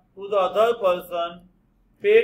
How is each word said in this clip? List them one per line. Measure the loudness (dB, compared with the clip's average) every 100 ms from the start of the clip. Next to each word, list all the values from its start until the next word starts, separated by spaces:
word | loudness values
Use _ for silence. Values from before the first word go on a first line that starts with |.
| _ -18
to | -4
the | -2
other | 0 2 0 2
person, | 0 -2 -4 -8 -8 -10 -20 _ _ _ _ _
pay | 2 2